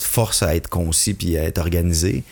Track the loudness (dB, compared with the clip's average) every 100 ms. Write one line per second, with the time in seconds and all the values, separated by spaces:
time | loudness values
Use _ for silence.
0 | -4 0 0 0 2 0 0 -2 0 0
1 | 0 -2 0 0 0 0 0 2 2 2
2 | 0 -2 -6